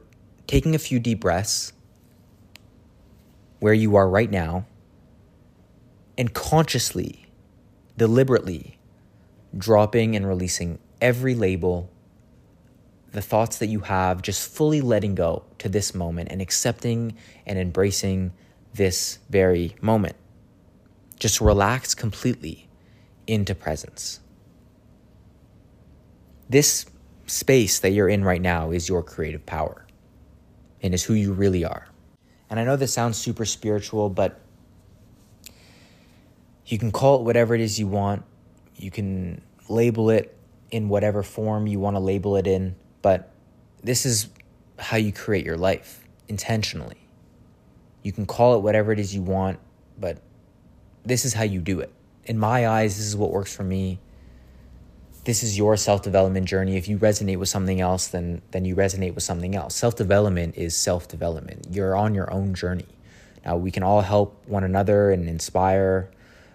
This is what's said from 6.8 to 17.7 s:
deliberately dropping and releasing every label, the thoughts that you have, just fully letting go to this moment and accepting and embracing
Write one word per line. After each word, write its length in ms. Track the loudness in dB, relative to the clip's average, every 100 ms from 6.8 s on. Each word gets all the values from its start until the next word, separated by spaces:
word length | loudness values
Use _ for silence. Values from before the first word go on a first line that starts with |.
| -2 -4 -6 -10 -20 -20 _ _ _ _ _ 0
deliberately 840 | 4 4 4 2 0 -8 -12 -20 _ _ _ _ _ _ _ -4
dropping 600 | 4 6 6 2 2 0
and 100 | -2
releasing 520 | -2 -2 -4 -6 -8 _ _
every 340 | 0 2 0 2
label, 560 | 0 0 0 -2 -6 -16 _ _ _ -20 _ _ _ _ _ _ _
the 100 | -10
thoughts 380 | 0 0 0 -2
that 80 | -4
you 140 | -2
have, 420 | -2 0 0 0
just 280 | -4 -6 -6
fully 300 | 0 2 2
letting 320 | 2 0 0
go 300 | 0 0 -2 -8 -10
to 100 | -4
this 240 | -2 -2
moment 360 | -4 -6 -6 -6
and 100 | -8
accepting 720 | -4 -2 -2 -2 -4 -2 -4 -8 -18 -16 -6
and 140 | -4
embracing 720 | -2